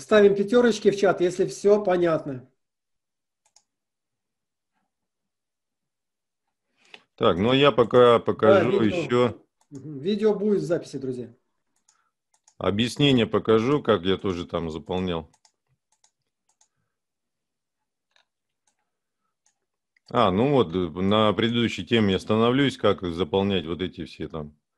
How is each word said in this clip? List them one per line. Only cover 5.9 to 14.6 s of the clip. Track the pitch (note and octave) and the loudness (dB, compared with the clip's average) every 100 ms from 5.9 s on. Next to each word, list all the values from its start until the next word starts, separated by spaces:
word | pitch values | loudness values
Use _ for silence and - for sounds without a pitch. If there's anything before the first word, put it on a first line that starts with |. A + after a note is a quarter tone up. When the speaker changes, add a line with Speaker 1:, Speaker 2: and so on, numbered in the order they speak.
| _ _ _ _ _ _ _ _ _ _ - _ | _ _ _ _ _ _ _ _ _ _ -20 _
Speaker 2:
Так, | - A2+ E2+ | -2 0 2
ну | A2 | 0
а | |
я | C3+ C#3+ | 4 2
пока | B2+ A2+ B2 A#2+ A#2 | 4 2 6 6 4
покажу | - G2+ A2 A#2 B2 B2 | 2 0 4 4 4 0
Speaker 1:
Да, | |
видео. | A2 E3+ | 0 -2
Speaker 2:
ещё. | C#3 B2 A#2+ G2+ _ _ _ | -2 0 0 -2 _ _ _
Speaker 1:
Мгм. | C#3+ D3+ C#3 | -18 -16 -10
Видео | E3 G#3 G#3+ | -6 -2 -2
будет | F#3 G#3+ F#3+ | 0 0 -2
в | |
записи, | D3+ D#3+ - C#3 | -2 -4 -6 -12
друзья. | C3 B2 A2+ - _ _ _ _ _ _ _ _ _ _ _ - | -10 -10 -12 -18 _ _ _ _ _ _ _ _ _ _ _ -8
Speaker 2:
Объяснение | F#2+ G2+ A#2+ - C#3+ B2+ G#2+ | -4 -2 -4 0 2 2 2
покажу, | G#2 A2+ A2 A#2+ C#3+ | -2 2 0 2 -2
как | - G2+ | 0 0
я | F2+ F#2 | 0 -2
тоже | G2+ F2 | -2 -6
там | E2+ E2+ | -6 -8